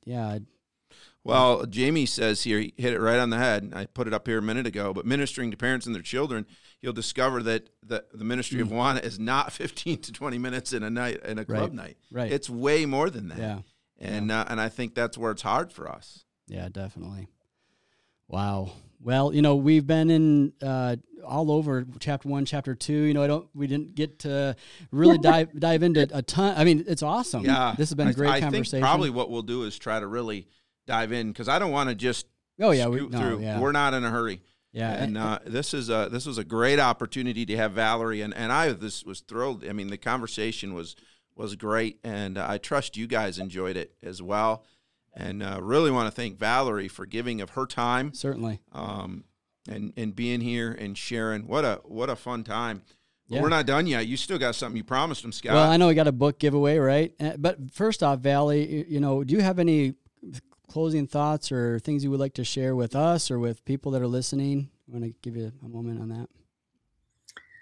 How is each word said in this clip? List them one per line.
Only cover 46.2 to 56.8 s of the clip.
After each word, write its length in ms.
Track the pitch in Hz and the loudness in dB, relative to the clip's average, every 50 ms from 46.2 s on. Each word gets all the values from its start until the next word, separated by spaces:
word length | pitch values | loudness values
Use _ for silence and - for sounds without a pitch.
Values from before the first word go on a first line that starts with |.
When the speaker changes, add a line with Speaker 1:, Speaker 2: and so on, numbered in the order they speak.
| 120 107 95 98 | -8 -8 -6 -4
Speaker 2:
Valerie 500 | 107 107 120 131 135 127 107 104 98 92 | -2 0 2 2 2 0 -2 -4 -6 -8
for 180 | - - 98 | -10 -14 -14
giving 340 | 98 107 113 120 123 117 107 | -8 -8 -6 -4 -4 -6 -6
of 100 | 98 90 | -8 -8
her 160 | - 131 131 | -6 -6 -6
time. 460 | - - 127 120 120 123 127 135 147 143 | -6 -4 -2 0 0 0 0 -2 -4 -6
Speaker 1:
Certainly. 460 | - - 139 123 117 113 110 107 - _ _ - | -6 -6 -4 -4 -4 -4 -6 -6 -6 _ _ -12
Speaker 2:
Um, 520 | 71 85 101 104 101 95 95 92 - - _ _ _ _ _ _ _ - - | -10 -8 -8 -8 -8 -8 -10 -10 -12 -14 _ _ _ _ _ _ _ -16 -12
and, 240 | 107 110 104 - - | -10 -10 -10 -10 -8
and 200 | - 113 107 95 | -6 -8 -6 -6
being 240 | 117 120 120 123 120 | -4 -4 -2 -2 -2
here 320 | 117 120 120 120 117 113 117 | -2 -4 -4 -2 -4 -4 -6
and 260 | 113 110 98 98 - | -8 -8 -10 -10 -10
sharing. 480 | - - 120 113 110 110 107 107 107 | -8 -6 -4 -4 -2 -2 -4 -4 -6
What 180 | 113 120 151 147 | -4 -2 0 0
a, 160 | 120 101 - - | 0 -2 -2 -6
what 260 | - 101 110 123 139 | -12 -8 -6 -4 -4
a 60 | 120 | -4
fun 260 | - - 123 123 117 110 | -6 -6 -8 -8 -8 -8
time. 400 | 113 104 113 120 117 107 95 - _ _ _ _ _ _ _ _ - | -6 -4 -4 -4 -4 -6 -8 -12 _ _ _ _ _ _ _ _ -6
But 80 | 120 | -4
Speaker 1:
Yeah. 60 | 139 147 | 0 0
Speaker 2:
we're 80 | 156 | 2
not 160 | 165 156 143 | 2 2 2
done 200 | 139 135 151 175 | 2 2 2 2
yet. 200 | 170 135 117 113 113 | 2 0 0 0 -2
You 80 | 131 | -4
still 220 | 147 - - 190 156 | -4 -4 -4 -2 0
got 180 | 139 123 110 | 0 0 -2
something 200 | - 131 117 107 | -2 -6 -6 -6
you 60 | 113 107 | -8 -6
promised 400 | - 127 131 151 165 139 - - | -2 0 0 0 0 -2 -6 -10
'em, 60 | 117 - | -12 -12
Scott. 220 | - - 117 117 | -8 -2 4 6
Speaker 1:
Well, 160 | 151 156 156 | 6 8 8
I 60 | 165 | 8
know 100 | 170 180 170 | 8 8 8
we 60 | 160 | 8
got 140 | 160 156 147 | 6 6 4
a 40 | 135 | 4
book 260 | 120 139 147 143 - | 4 2 2 2 2
giveaway, 380 | 151 147 139 143 143 143 151 | 2 2 4 4 4 4 4
right? 360 | 160 | 4